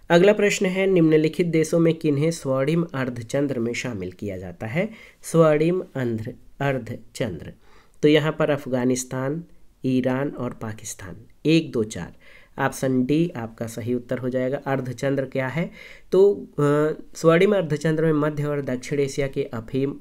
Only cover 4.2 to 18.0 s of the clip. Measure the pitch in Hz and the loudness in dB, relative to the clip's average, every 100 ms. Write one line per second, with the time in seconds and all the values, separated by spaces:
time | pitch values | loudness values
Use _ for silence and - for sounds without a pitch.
4.2 | 101 92 92 87 110 147 214 - - - | -8 -8 -10 -10 -6 -4 -4 -8 -20 -20
5.2 | - 165 160 151 165 180 - 135 120 110 | -2 4 4 4 2 0 -4 -4 -4 -4
6.2 | - - - - 139 131 110 - - - | -6 -14 -14 -4 -2 -2 -6 -12 -12 -8
7.2 | 117 82 87 - - - _ - 151 151 | -6 -8 -14 -18 -20 -20 _ 0 4 4
8.2 | 156 151 151 143 127 127 127 127 - 131 | 2 0 0 -2 -2 -2 0 -2 -4 -6
9.2 | 135 165 170 - - _ 131 127 127 127 | -4 -6 -10 -18 -20 _ -2 0 0 -2
10.2 | 143 - 123 - 113 110 - - 95 87 | -4 -6 -8 -8 -10 -10 -14 -14 -14 -16
11.2 | - - 147 165 139 127 107 90 85 - | -20 -4 2 2 2 -2 -4 -6 -12 -14
12.2 | - - - - 135 - 135 127 127 151 | -20 -20 -14 -4 -4 -2 0 0 2 2
13.2 | 170 127 113 - 113 120 113 123 117 127 | 0 -4 -10 -8 -10 -8 -4 -4 -4 -6
14.2 | 127 127 127 139 139 135 127 113 139 139 | -4 -2 -2 -4 -2 -4 -4 -4 -2 -2
15.2 | 131 135 131 147 202 - - - - 180 | -4 -4 -4 -4 -6 -8 -20 -20 0 4
16.2 | 202 202 - - 143 147 151 165 - - | 6 4 -6 0 2 2 0 -2 -12 0
17.2 | 165 170 202 196 160 151 160 156 | 4 6 6 2 0 -2 0 0